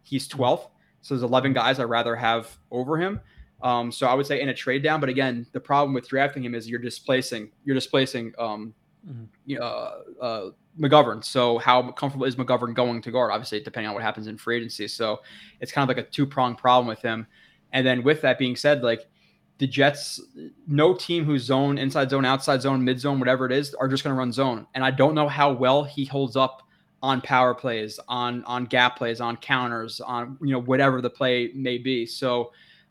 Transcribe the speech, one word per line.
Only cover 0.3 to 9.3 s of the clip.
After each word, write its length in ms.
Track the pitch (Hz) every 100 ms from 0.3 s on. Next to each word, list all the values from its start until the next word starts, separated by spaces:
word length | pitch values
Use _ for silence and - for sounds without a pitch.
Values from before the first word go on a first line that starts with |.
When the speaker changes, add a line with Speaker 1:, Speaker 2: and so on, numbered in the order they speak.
| - 123 165 - _ _ _
Speaker 1:
So 140 | -
there's 80 | 135
eleven 300 | 120 127 135
guys 260 | 127 117 135
I'd 60 |
rather 320 | 117 117 117 113
have 420 | 117 117 110 - _
over 260 | 120 127 160
him. 220 | 185 208 - _ - _
Um, 300 | 127 120 120
so 160 | - 131
I 60 |
would 120 | 131 139
say 140 | 139
in 80 | 139
a 60 |
trade 280 | 127 - 135
down, 160 | 151 156
but 100 | 139
again, 380 | 127 131 120 117
the 80 | 127
problem 340 | - 143 143
with 140 | 131 -
drafting 360 | 135 139 139
him 120 | 123 117
is 120 | 110
you're 120 | 120
displacing, 680 | 123 - - 131 131 117 107 _
you're 100 | 139
displacing, 580 | 131 - 139 131 123 113 117
um, 360 | 113 107 110 - _ _ 185
Speaker 2:
Mm-hmm. 160 | 123 113